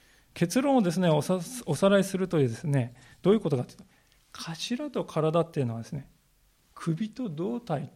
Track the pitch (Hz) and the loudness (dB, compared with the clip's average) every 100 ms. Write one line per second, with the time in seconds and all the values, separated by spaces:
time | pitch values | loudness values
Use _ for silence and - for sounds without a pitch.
0 | _ _ _ - 170 247 277 262 180 180 | _ _ _ -2 0 2 4 4 4 2
1 | 180 151 - 185 170 - - 143 196 202 | 4 4 2 -2 -4 -8 -6 2 4 4
2 | 190 185 185 165 127 110 151 139 117 - | 4 -2 0 2 2 0 -2 0 -2 -8
3 | - - 175 214 165 131 - - - _ | -20 -2 2 2 2 -2 -2 -12 -20 _
4 | _ _ _ - - 160 - 247 294 208 | _ _ _ -14 -12 -10 -6 -6 -4 -6
5 | - 160 156 165 160 151 123 113 113 143 | -4 -2 2 2 0 -2 -4 -4 -8 -10
6 | - _ _ _ _ _ _ - 165 160 | -12 _ _ _ _ _ _ -8 -4 -4
7 | 214 - 240 151 196 240 240 143 147 | -4 -6 -8 -6 -6 -6 -4 -6 -6